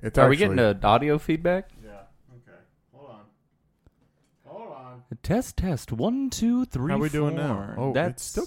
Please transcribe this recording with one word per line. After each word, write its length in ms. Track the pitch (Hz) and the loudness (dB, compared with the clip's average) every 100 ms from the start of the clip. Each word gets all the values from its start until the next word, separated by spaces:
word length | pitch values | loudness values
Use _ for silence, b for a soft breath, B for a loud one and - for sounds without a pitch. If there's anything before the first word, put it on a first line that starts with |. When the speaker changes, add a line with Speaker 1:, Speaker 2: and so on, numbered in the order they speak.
| 110 | -2
Speaker 1:
it's 100 | 123 | 4
Speaker 2:
are 120 | 131 | 6
we 80 | 143 | 6
Speaker 1:
actually 200 | 202 190 | 4 4
Speaker 2:
getting 240 | 113 98 | 2 4
a 20 | 104 | 4
audio 320 | 113 147 147 | 4 4 0
feedback? 520 | - 160 170 180 190 - | 0 -2 0 -2 -4 -14
Speaker 1:
Yeah. 180 | 110 - - _ _ | -20 -20 -20 _ _
Okay. 260 | 123 - - _ _ _ | -20 -20 -20 _ _ _
Hold 160 | 127 143 | -20 -20
on. 100 | 107 104 _ _ _ _ _ _ _ _ _ _ _ - | -20 -20 _ _ _ _ _ _ _ _ _ _ _ -20
Hold 260 | 175 226 | -16 -16
on. 300 | 143 127 123 123 120 | -16 -18 -20 -16 -10
Speaker 2:
Test, 320 | - 196 262 - | -2 -2 -2 -4
test. 340 | 185 143 - | -2 -2 -4
One, 400 | 113 175 262 269 | -2 0 0 -2
two, 340 | - 226 240 254 | 0 0 2 0
three, 260 | 139 135 | -2 -2
Speaker 1:
How 60 | 190 | 0
we 100 | 156 | 0
doing 260 | 147 147 | 0 0
now? 200 | 165 151 | 0 -2
Speaker 2:
four. 200 | 104 101 110 | -4 -6 -6
Speaker 1:
Oh, 160 | 135 | -2
Speaker 2:
That's 300 | 127 170 - | 0 -2 -4
Speaker 1:
it's 0 | |
still 240 | - - | -8 -6